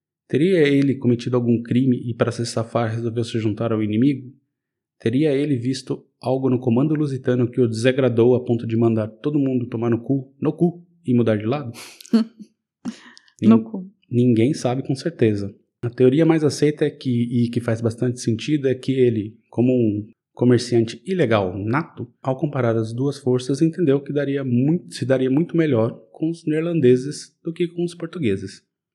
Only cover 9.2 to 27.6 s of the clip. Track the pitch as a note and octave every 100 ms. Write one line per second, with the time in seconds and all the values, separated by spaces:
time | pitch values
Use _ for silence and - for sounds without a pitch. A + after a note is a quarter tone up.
9.2 | D3+ D3+ C3+ B2+ A#2+ A2+ A#2+ A#2 - C3+
10.2 | C3 - C#3 - E3+ - - _ - A#2+
11.2 | A2+ G#2+ G#2+ D3 B2 - - - - A3
12.2 | A3+ - - _ _ _ - - - -
13.2 | _ - G#2+ A2+ - G3 F#3 - - A#2+
14.2 | B2 A2 A#2+ D#3+ B2+ C3 C3 C3+ E3+ D#3+
15.2 | A2+ G2+ G2 - _ _ A#2+ - B2+ C#3+
16.2 | D#3+ E3 D3 - D3 D3+ D3 D3 C3+ A#2+
17.2 | A#2 A#2+ A#2 A#2+ A#2 A2 A2+ A2+ B2+ B2
18.2 | - A2 - D3+ C3 B2+ - C3 B2 G#2+
19.2 | G#2 - _ - B2 B2+ A2 G#2 G#2+ _
20.2 | _ - A#2+ A#2 - A#2 A2+ - - F#3
21.2 | C3 G#2+ F#2+ F#2+ G#2 C3+ E3 - A#2 _
22.2 | - B2+ D3 C#3+ A#2+ A2+ A2 A#2 C#3 C#3
23.2 | B2+ B2 B2 C#3 E3 D#3+ D#3 C#3 C#3+ C#3+
24.2 | C#3 C#3 C3+ A#2+ C#3 F3 - - B2+ C3
25.2 | C3 C3+ E3+ E3 D#3 A#2 A#2 - - -
26.2 | D#3+ E3 D#3 D#3 E3+ E3 B2 B2+ C#3+ D#3+
27.2 | - _ E3+ E3